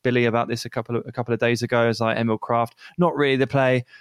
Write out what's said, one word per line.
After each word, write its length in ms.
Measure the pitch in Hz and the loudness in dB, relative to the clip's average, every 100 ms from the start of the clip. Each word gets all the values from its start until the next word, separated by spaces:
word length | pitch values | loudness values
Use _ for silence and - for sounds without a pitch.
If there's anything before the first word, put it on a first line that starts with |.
Billy, 220 | 127 123 | 0 2
about 240 | 120 113 117 | 2 0 -2
this 160 | 117 | -4
a 60 | 117 | -6
couple 260 | 123 113 117 | -8 -4 -6
of, 80 | - | -6
a 60 | |
couple 200 | 120 120 | -8 -4
of 60 | 113 | 0
days 240 | 120 120 | 0 0
ago. 260 | 120 120 117 | 0 2 2
It's 120 | 110 | 2
like, 180 | 113 113 | 0 0
"Emil 200 | 113 110 | 0 -2
Kraft, 360 | - 117 113 _ - - | 0 -2 -2 _ -16 0
not 160 | 175 | 0
really 220 | 139 143 131 | 2 0 2
the 100 | 127 | 2
play 380 | 139 131 127 - - | 2 2 2 -2 -18